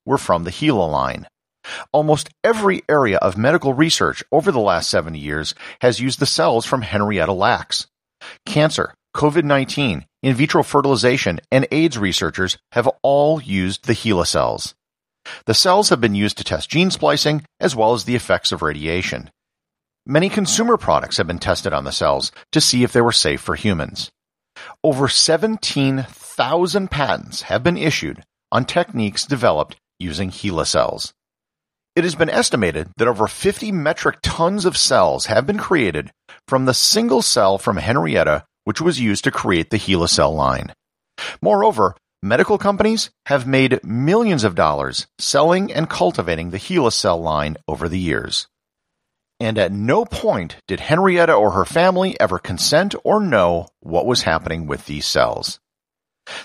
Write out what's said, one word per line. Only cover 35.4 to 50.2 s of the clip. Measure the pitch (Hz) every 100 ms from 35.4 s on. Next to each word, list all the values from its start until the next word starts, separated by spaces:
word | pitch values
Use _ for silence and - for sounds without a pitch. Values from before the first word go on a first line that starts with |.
| 135
been | 208
created | - - 104 76 69 - _ - -
from | 131 131
the | 123
single | - 208 233 247
cell | - - 98 98
from | - 95
Henrietta, | - 135 160 87 78 73 - _ -
which | 104
was | 165 131
used | 113 98
to | -
create | - 113 87 -
the | 107
HeLa | - 92 85
cell | - 73 78
line. | 67 65 - - _ _ _ - - -
Moreover, | 175 202 214 208 90 - _ _
medical | 98 123 - 208
companies | 202 196 214 220 - _ -
have | 139 127
made | 131 131 131
millions | - 113 139 208 233 160
of | 107 87
dollars | 80 73 67 - - -
selling | - - 156 185 196
and | - 160
cultivating | - 180 - 87 82 85
the | 92
HeLa | - 180 123
cell | - 101 85
line | 82 76 76 78 -
over | 76 80
the | 92
years. | 87 60 62 - - _ _ _ _ _ _ _ _ _
And | 113 107
at | 92
no | 101 110 175
point | 233 -